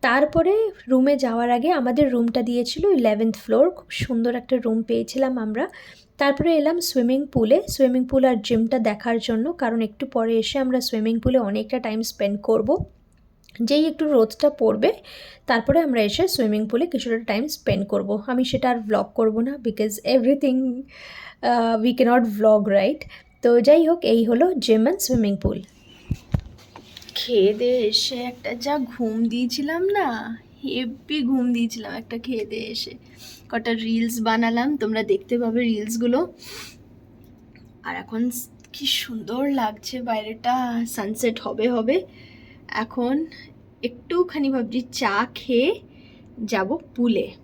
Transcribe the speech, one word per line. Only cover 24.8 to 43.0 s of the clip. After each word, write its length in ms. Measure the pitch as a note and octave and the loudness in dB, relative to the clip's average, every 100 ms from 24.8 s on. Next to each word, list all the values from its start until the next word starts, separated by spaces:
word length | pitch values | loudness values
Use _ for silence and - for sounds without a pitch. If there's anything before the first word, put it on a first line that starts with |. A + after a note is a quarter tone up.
| A#3 | 4
and 100 | G4 - | 0 0
swimming 340 | B3+ G#3 G3 - | 2 2 0 -2
pool। 140 | - - - - - - - - - - - - - - - - - | -4 -10 -20 -20 -20 -10 -10 -4 -6 -6 -20 -20 -20 -20 -20 -14 -10
খেয়ে 320 | - A#3 F#3+ G#3+ | 0 2 4 2
দেয়ে 180 | B3 B3+ G#3+ | 0 0 0
এসে 260 | G#3+ - B3+ B3 | 0 -2 -4 -8
একটা 200 | B3 G3 A#3 C#4 | -8 -10 -6 -4
যা 100 | D4 B3 | -2 -4
ঘুম 220 | - A#3 A3 A#3 | -4 -4 -2 -2
দিয়েছিলাম 500 | A#3 B3 C4+ C#4+ E4+ F#4 G4+ | -2 -4 -4 -4 -2 0 0
না, 100 | E4 A3 A3+ A#3 - - | -2 -4 -8 -12 -16 -14
হেব্বি 560 | C4+ B3 B3 C#4 - D4+ B3 | -8 -6 -6 -10 -8 -4 0
ঘুম 160 | C4+ B3 A#3+ | 0 0 0
দিয়েছিলাম 360 | A#3 A#3 G#3 A3 | -2 -4 -12 -12
একটা 160 | A3+ A#3 A#3+ | -10 -10 -6
খেয়ে 200 | A#3 G#3 | -6 -6
দেয়ে 160 | A3 A3 A#3 | -8 -8 -10
এসে। 180 | - - - - - - - | -10 -14 -20 -20 -20 -20 -8
কটা 200 | A#3 A#3 A#3 A3+ | -6 -2 -4 -2
রিলস 300 | A3+ A#3 A#3+ A3 | 0 0 -2 0
বানালাম, 420 | A3+ A#3 A#3 C4 D4 | 2 2 0 0 -2
তোমরা 200 | G#3+ A3 G#3+ | -2 -2 0
দেখতে 240 | G3 - A#3+ | -2 0 -2
পাবে 180 | A#3 A3+ A#3+ | 0 0 0
রিলসগুলো। 480 | G#3+ G#3+ A3+ A#3+ B3 F4+ - - - - - - - - - - - - - - - E3+ | 0 -2 -2 0 2 0 -6 -18 -16 -18 -20 -20 -20 -20 -20 -20 -20 -20 -20 -20 -16 -12
আর 60 | F3 | -12
এখন 180 | F#3 A3 B3 A#3+ - - - | -8 -4 -4 -6 -14 -20 -20
কি 120 | - C#4 - | -8 -4 -4
সুন্দর 380 | - A3+ G3+ A#3+ C#4+ C#4 | -6 -10 -8 -4 -2 0
লাগছে 340 | A3 G#3+ - B3+ A#3+ | -2 -4 -12 -10 -4
বাইরেটা, 440 | A3 G#3+ A3 A#3+ B3+ B3 A#3 A#3 - | -4 -4 -6 -2 -2 -2 -4 -6 -6
সানসেট 400 | G3+ A3 A#3+ A3 G#3 | -6 -2 -2 -2 -8
হবে 200 | G#3 A3+ B3 | -2 0 0
হবে। 200 | A3 E4+ F#4 - - - - - - - | 0 0 -2 -20 -20 -20 -20 -20 -10 -8
এখন 320 | A3+ - | -6 -4